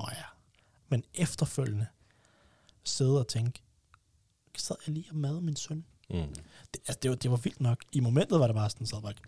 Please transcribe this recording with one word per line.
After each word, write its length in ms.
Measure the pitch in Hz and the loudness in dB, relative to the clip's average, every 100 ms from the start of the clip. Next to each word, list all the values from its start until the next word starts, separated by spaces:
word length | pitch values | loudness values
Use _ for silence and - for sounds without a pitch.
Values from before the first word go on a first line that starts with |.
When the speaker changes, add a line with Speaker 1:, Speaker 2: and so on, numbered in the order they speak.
| 113 | -6
Speaker 1:
ja." 120 | - - - _ _ _ _ - | -8 -14 -18 _ _ _ _ -2
Men 140 | 120 - | -2 -2
efterfølgende 720 | - 170 - 156 - 127 104 110 _ _ _ _ _ _ _ _ _ | -2 -2 0 -2 0 0 0 -2 _ _ _ _ _ _ _ _ _
sidde 360 | - - 131 139 | -6 0 4 4
og 80 | 120 | 2
tænke, 340 | 117 120 - _ _ _ - _ _ _ _ _ - | 0 0 -2 _ _ _ -20 _ _ _ _ _ -10
"Sad 180 | - - - | -8 -6 -6
jeg 60 | |
lige 140 | 156 170 | -6 -6
og 40 | 156 | -4
mad 240 | 143 160 | -2 -2
min 140 | 170 147 | -2 -4
søn?" 300 | - 156 - _ - | -6 -8 -10 _ -6
Speaker 2:
Mm. 60 | 87 73 - - - - | -4 -4 -6 -14 -20 -14
Speaker 1:
Det, 80 | - - | -10 -6
altså, 120 | - | -2
det 60 | 131 | -2
var, 60 | 127 | 0
det 160 | 127 | 2
var 60 | 123 | 2
vildt 240 | - - | 0 0
nok. 160 | 123 120 - | 2 2 0
I 80 | 147 | 2
momentet 400 | 120 123 - 170 | 4 4 4 4
var 80 | 120 | 4
det 80 | 110 | 4
bare 140 | 104 | 0
sådan, 180 | - 113 | -2 -8
sad 140 | 107 | -6
bare 120 | 101 101 | -8 -10